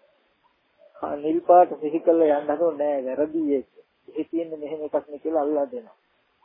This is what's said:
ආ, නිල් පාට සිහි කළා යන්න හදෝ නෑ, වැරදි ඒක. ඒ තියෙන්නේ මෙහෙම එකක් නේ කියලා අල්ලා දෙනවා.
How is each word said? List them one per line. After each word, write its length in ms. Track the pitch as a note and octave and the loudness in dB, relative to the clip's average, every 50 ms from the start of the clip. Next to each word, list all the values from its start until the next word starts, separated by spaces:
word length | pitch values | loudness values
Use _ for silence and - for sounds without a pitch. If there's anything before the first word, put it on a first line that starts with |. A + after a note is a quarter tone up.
| _ _ _ _ _ _ _ _ _ _ _ _ _ _ _ _ - _ _ - | _ _ _ _ _ _ _ _ _ _ _ _ _ _ _ _ -20 _ _ -12
ආ, 180 | - D3+ D3 | -10 -8 -8
නිල් 260 | D3 D3 D#3 D#3+ F3 | -6 -4 -2 -2 0
පාට 340 | E3+ - F3 F3+ F3+ - D3+ C#3+ | 4 6 8 8 8 6 2 -4
සිහි 220 | D#3 D3 D3+ E3 | -6 -4 -4 0
කළා 320 | - F3 E3 E3 D#3+ D3+ D3 | 2 2 4 4 4 4 2
යන්න 160 | D3 D3+ D3 | 2 0 -2
හදෝ 220 | D3 D3 F3 E3+ D3+ | -2 0 0 0 0
නෑ, 300 | C#3+ D3 D3 D3 C#3 B2+ | -2 -2 -2 -2 -2 -4
වැරදි 400 | B2+ C3 C3 D3+ D#3 D#3 E3 D#3 D3 | -4 -4 -2 -2 -2 -2 -2 -2 0
ඒක. 200 | C#3 C3 A#2+ - _ - - _ _ _ _ - | 0 -2 -2 -6 _ -20 -20 _ _ _ _ -12
ඒ 160 | B2+ D3 D#3+ | -10 -8 -8
තියෙන්නේ 340 | - - E3 E3+ D#3+ D#3+ D3+ | -6 -6 -6 -6 -6 -8 -12
මෙහෙම 240 | D3 C#3 D#3 D#3 D3+ | -10 -10 -10 -10 -6
එකක් 220 | D3 - D3 C3+ | -4 -4 -4 -6
නේ 140 | - D3 C#3+ | -6 -12 -10
කියලා 220 | - D#3 E3 D#3 | -6 -4 -2 0
අල්ලා 240 | C#3+ D3 D3+ D3 C#3+ | 0 0 0 -2 -2
දෙනවා. 320 | C3 B2 A#2+ A2+ - - _ _ _ _ _ _ _ _ _ | -4 -6 -10 -14 -16 -20 _ _ _ _ _ _ _ _ _